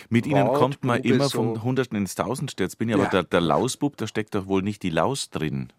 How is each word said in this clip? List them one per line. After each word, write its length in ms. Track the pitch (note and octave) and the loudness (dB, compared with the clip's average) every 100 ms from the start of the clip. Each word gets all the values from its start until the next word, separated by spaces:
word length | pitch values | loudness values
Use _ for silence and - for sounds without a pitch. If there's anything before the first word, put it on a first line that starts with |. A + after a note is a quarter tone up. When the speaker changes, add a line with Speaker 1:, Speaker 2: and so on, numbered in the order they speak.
| - | 0
Speaker 1:
Mit 160 | A#2 - | 0 2
Ihnen 220 | A#2+ G#2 | 2 2
Speaker 2:
Wort 100 | C#3 | 2
Speaker 1:
kommt 260 | C3 C#3 | 0 0
man 180 | C3 A#2+ | 0 0
Speaker 2:
Bube 60 | A#2 | 2
Speaker 1:
immer 200 | B2+ C#3 | 2 2
Speaker 2:
so 100 | B2+ | 0
Speaker 1:
vom 240 | A#2 A2+ | -2 -2
Hundertsten 340 | A2+ C3 B2+ G#2 | -2 0 0 -2
ins 180 | F#2+ - | -2 -4
Tausendste. 480 | F2+ C3+ C3+ - | -4 -4 -6 -4
Jetzt 140 | F#2 - | -4 -2
bin 120 | A2+ | 0
ich 60 | G2+ | 2
aber 100 | G2+ | 2
Speaker 2:
Ja. 40 | |
Speaker 1:
der, 140 | F#2+ | 2
der 180 | E2 F2+ | 2 2
Lausbub, 560 | E2+ D2 A#2+ - C#3+ - | 4 2 0 -2 -4 -4
da 100 | A2 | -6
steckt 280 | A2 G#2 G#2 | -4 -4 -6
doch 120 | F#2+ | 0
wohl 140 | G2 | 0
nicht 220 | G2 G2+ | 0 -4
die 60 | F#2 | -2
Laus 400 | D#2+ F#2 C#3 - | 0 0 -2 -6
drin. 440 | D#2 D2+ C2+ B1+ | -4 -4 -4 -6